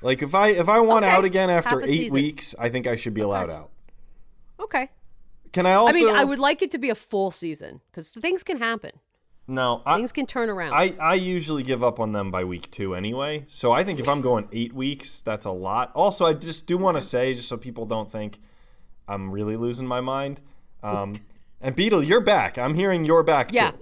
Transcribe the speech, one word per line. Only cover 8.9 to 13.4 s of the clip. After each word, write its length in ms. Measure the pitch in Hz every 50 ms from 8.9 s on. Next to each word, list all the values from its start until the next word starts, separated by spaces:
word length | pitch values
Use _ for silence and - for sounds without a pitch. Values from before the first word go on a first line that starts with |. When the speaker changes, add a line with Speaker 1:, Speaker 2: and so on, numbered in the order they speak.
| - - _ _ _ _ _ _ _ - - -
Speaker 1:
No, 320 | 131 131 127 123 120 - -
I 100 | 139 160
Speaker 2:
Things 160 | 196 240 247
can 140 | - 302 262
turn 240 | - - 262 233 220
around. 240 | 202 190 170 147 147
Speaker 1:
I, 200 | 147 180 190 - -
I 140 | - 160 185
usually 500 | 190 185 185 185 180 156 151 156 143 123
give 180 | 127 131 120
up 200 | 123 120 117 -
on 100 | 113 107
them 200 | 104 104 98 95
by 120 | 90 92 92
week 260 | 92 90 85 - -
two 240 | - - 101 95 90
anyway. 500 | 90 98 107 117 131 139 147 151 151